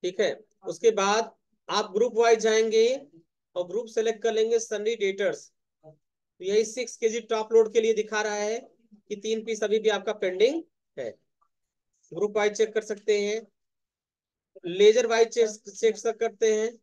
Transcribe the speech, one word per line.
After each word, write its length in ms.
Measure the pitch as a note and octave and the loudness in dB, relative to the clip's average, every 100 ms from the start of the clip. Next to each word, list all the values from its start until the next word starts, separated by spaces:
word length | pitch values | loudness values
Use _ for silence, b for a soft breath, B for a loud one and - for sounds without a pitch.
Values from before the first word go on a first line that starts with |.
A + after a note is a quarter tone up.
ठीक 160 | F3+ F3+ | -8 -2
है, 120 | F#3+ - _ _ - | -2 -2 _ _ -14
उसके 260 | E3 - | 0 0
बाद 400 | F#3+ G3 G#3+ A3+ _ _ _ _ | 2 2 2 -2 _ _ _ _
आप 220 | G3 G3+ | -4 -2
group 240 | F#3+ A#3+ G#3+ | 0 0 2
wise 220 | A#3 A3+ | 4 4
जाएंगे 460 | A3 A3 A3+ A3 A3+ C4+ C#4 E4 _ _ _ F3+ | 4 2 2 4 2 0 -8 -20 _ _ _ -10
और 120 | F3+ | -6
group 200 | G3 A3+ | -6 -6
select 340 | A3+ A3 A3 | -4 -2 -2
कर 100 | A3+ | -4
लेंगे 260 | A3 A3 A#3 | 0 0 0
Sunny 360 | G#3+ G#3+ G#3+ A3+ | -2 -4 0 2
Daters, 540 | G3 G3 G3 D3+ - _ _ _ | 2 2 0 -2 -10 _ _ _
तो 640 | D#3 D#3 _ _ _ _ F3+ | -20 -20 _ _ _ _ 0
यही 200 | G#3 A3 | 0 0
सिक्स 320 | B3+ A#3 - | -6 -10 -2
के 120 | A3+ | -2
जी 100 | A3+ A3 | -2 -4
top 240 | A3+ G#3+ | -4 2
load 180 | A3+ G#3+ | 2 4
के 80 | A3 | 2
लिए 120 | A3 | 2
दिखा 280 | A3 G#3 G#3+ | 0 -2 -4
रहा 140 | G#3+ G#3 | -4 -4
है 240 | G#3 A3+ C4 _ _ _ _ | -4 -6 -10 _ _ _ _
कि 80 | G#3 | -10
तीन 260 | G#3+ A3 A3 | -4 -4 -4
piece 180 | G#3+ | -4
अभी 160 | G#3+ G#3+ | 0 0
भी 100 | G#3 | 0
आपका 220 | G3+ G3 G#3 | -2 -4 -4
pending 460 | F#3+ F3+ A3+ D#4+ - _ _ - | -4 2 2 2 -8 _ _ -12
है। 120 | A#2+ - _ _ _ _ _ _ _ _ _ | -10 -12 _ _ _ _ _ _ _ _ _
Group 260 | D#3+ G#3 G#3+ | -6 -4 0
wise 160 | G#3 | -2
check 200 | G#3 G#3+ | 0 -2
कर 80 | G#3+ | -2
सकते 360 | A3 G3+ - G#3 | -6 -10 -2 -2
हैं, 200 | G3+ A3 A3 _ _ _ _ _ _ _ _ _ _ - F3+ | 0 -6 -10 _ _ _ _ _ _ _ _ _ _ -14 -10
Laser 400 | F3+ G#3 A3 A3+ | 4 6 6 2
wise 200 | A3+ A#3 | 2 2
चेक, 220 | A#3 A3 G#3 - | 2 0 -2 -18
check 260 | F#3+ A3+ G#3+ | -2 0 0
कर 140 | A#3 A3+ | -4 -2
करते 360 | A3+ G#3 A3 G#3+ | -4 0 0 0
हैं। 120 | A3 A#3 | -2 -8